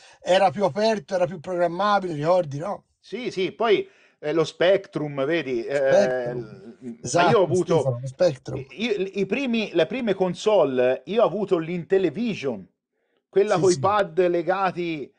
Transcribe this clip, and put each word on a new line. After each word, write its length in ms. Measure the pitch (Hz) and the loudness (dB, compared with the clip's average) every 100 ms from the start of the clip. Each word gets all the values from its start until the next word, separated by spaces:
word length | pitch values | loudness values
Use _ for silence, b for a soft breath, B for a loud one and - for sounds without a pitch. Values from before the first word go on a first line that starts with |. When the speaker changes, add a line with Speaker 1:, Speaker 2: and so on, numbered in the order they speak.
| b b | b b
Speaker 1:
era 300 | - 185 190 | 2 4 4
più 140 | 156 | 2
aperto, 500 | 190 147 220 214 156 | -2 2 0 0 -2
era 120 | 185 175 | -2 -2
più 140 | 180 | -4
programmabile, 720 | 160 175 175 170 202 202 185 | -6 -2 0 0 2 2 0
ricordi, 440 | 151 151 185 160 139 | -4 2 2 0 -4
no? 260 | 180 190 _ _ | -8 -10 _ _
Speaker 2:
Sì, 320 | - 214 233 | -14 -10 -8
sì, 220 | 180 180 | -4 -4
poi, 360 | - 226 202 190 b b b | -2 2 2 0 b b b
eh, 140 | 151 | -4
lo 120 | 160 | 0
Spectrum, 800 | 156 - 170 196 - 156 147 143 | 0 2 4 4 0 -8 -6 -4
vedi, 400 | 135 165 135 123 | -2 -2 -2 -4
eh, 120 | 110 139 | -2 0
Speaker 1:
Spectrum. 720 | 135 135 131 127 123 123 107 101 107 - | 4 4 4 0 -4 -6 -10 -16 -20 -16
Speaker 2:
l-, 280 | 127 117 - | -16 -12 -4
ma 120 | 170 | 0
Speaker 1:
Esatto, 0 | |
Speaker 2:
io 180 | 175 208 | 4 4
ho 40 | |
avuto 80 | 175 | 2
Speaker 1:
Stefano, 460 | 180 175 165 131 120 | 0 0 0 0 -4
lo 60 | 131 | -6
Spectrum. 580 | - 180 127 - - 131 | 0 0 0 -10 -12 -10
Speaker 2:
io, 220 | 143 233 202 | -6 -4 -2
i 300 | 190 202 190 | -4 -4 -2
primi, 440 | 220 277 226 190 | -2 -2 -2 -2
le 120 | 165 160 | 0 0
prime 280 | 254 240 | -2 -2
console, 880 | 190 185 175 - 208 143 127 127 131 - | 0 -2 -2 2 4 4 2 2 0 -2
io 160 | 220 | 0
ho 40 | 190 | 2
avuto 320 | 175 202 180 | 0 -2 -2
l'Intellivision, 1080 | 160 175 160 190 180 143 240 147 135 107 87 _ _ _ _ _ _ | -2 -6 0 0 0 -2 -4 -4 -6 -6 -10 _ _ _ _ _ _
quella 300 | 190 208 190 | 0 2 2
Speaker 1:
Sì, 20 | |
Speaker 2:
coi 160 | 185 165 | 2 2
Speaker 1:
sì. 20 | |
Speaker 2:
pad 480 | 190 208 190 160 180 | 2 2 0 0 0
legati 840 | 175 160 185 190 165 175 156 120 | 0 0 0 -2 -4 -6 -6 -10